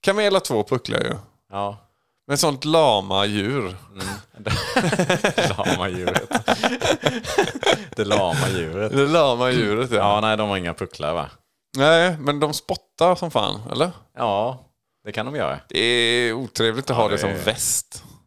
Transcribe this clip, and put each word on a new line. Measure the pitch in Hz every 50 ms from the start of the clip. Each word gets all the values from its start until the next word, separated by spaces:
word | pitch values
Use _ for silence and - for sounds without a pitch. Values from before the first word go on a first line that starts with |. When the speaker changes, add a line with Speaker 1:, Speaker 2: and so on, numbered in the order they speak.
Speaker 1:
Kamel | - 196 196 208 208 202 190
har | 190
två | - - 131 107 104
pucklar | - 131 127 - - - -
ju. | - - - 104 - - _ _ _ _
Speaker 2:
Ja. | 98 98 101 101 104 101 _ _ _ _ _ _ _ _ _
Speaker 1:
Men | - 143
sånt | 139 - 156 139 127 -
lama | 151 160 165 156 135 110 101 95 98 95 98 101
djur. | 104 104 104 98 110 139 139 107 90 92 95 - - 101
Speaker 2:
Mm. | 98 95 - - 101 - _ _ - -
<laughs> | 107 - - - - - - - 170 - 190 180 143 185 - - 196 - - 175 151 -
Lama | - - 180 - - 90 98
djuret. | 90 90 90 87 - - - -
<laughs> | - 214 - - - - - 233 247 254 - - - - - 277 254 226 - - - - 349 - - 262 - - - 226 202 143 -
Det | - 104
lama | 101 104 104 95 87 147 139 135 123
djuret. | 95 90 82 78 82 98 107 107
Speaker 1:
Det | - 135 139
lama | 143 160 170 151 135 120 120 127 127
djuret, | 123 123 113 101 104 113 131 123
ja. | 117
Speaker 2:
Ja, | 101 98 101 101 104
nej, | 107 110 107
de | 107 107 104
har | 98
inga | 92 87 85 80
pucklar, | - 98 - - - 73 73 82
va? | 85 73 69 - _ _ _ _ _ _ _ -
Speaker 1:
Nej, | 131 139 156 165 165 175 185 170 156
men | 135 143 147 143
de | 151 151 151
spottar | - _ - 180 - _ _ _ - 165 180 180
som | - 185 165
fan, | - 117 104 - 101 107 113 -
eller? | - 123 156 180 170 - - _ _
Speaker 2:
Ja, | 127 123 110 98 101 110 123 131 123 - _ _ _ _ _ _ _ _
det | 107
kan | 101 110 107
de | 127 147
göra. | 143 98 69 69 71 - _
Speaker 1:
Det | - -
är | 110 117 123 120 117 117 120 120 120 117 113
otrevligt | 120 131 110 _ - 113 113 110 127 131
att | - 127
Speaker 2:
Ja, | 110 110
Speaker 1:
ha | 101
det | 101
Speaker 2:
det | 87
Speaker 1:
som | 76 82
Speaker 2:
är | 82 78 78
Speaker 1:
väst. | 101 113 - - - - - - _ - - - - - - _